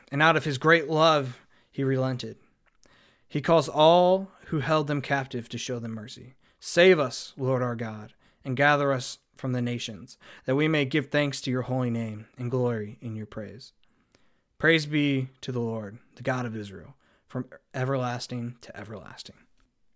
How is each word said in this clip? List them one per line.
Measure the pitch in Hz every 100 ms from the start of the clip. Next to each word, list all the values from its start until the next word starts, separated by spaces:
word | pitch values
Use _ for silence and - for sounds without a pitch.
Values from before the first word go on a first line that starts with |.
| -
and | 143
out | 160 156
of | 156
his | 127
great | 156 165 147
love | 156 160 151 131 123 _ _ _
he | -
relented. | 135 131 131 123 110 110 _ _ _ _ _ _ _ _ _
He | 151
caused | 139 170 143
all | 151 156 175 180 190 190 - -
who | 156
held | 131 156 147
them | 147
captive | 131 139 127 123 117
to | 117
show | - 120
them | 113
mercy. | 110 107 - 123 - _ _
Save | - 175 185 170
us, | 131 - - -
Lord | 131 127
our | 123 117
God, | 113 107 107 _ _ _
and | 139 127
gather | 143 143 143
us | 131 - - _ -
from | 131
the | 123
nations, | 120 120 - 101 101 - - -
that | - 135
we | 156
may | 156
give | 135 156 139
thanks | 147 143 135
to | -
your | 127
holy | 123 127 123
name | 117 113 107 113 -
and | 123
glory | 127 123 113 104 120
in | 117 110
your | 107
praise. | - 98 98 - _ _ _ _ _ _ _ _ -
Praise | 156 165 147
be | 151 143 135 131 _
to | -
the | 123
Lord, | 117 113 101 113 _ -
the |
God | 127 127 123
of | 110
Israel, | 101 90 - - _ _ _
from | 127 127 - _
everlasting | 131 127 135 123 120 - 123 120 127
to | - -
everlasting. | 104 104 - - - - _ _ _ _ _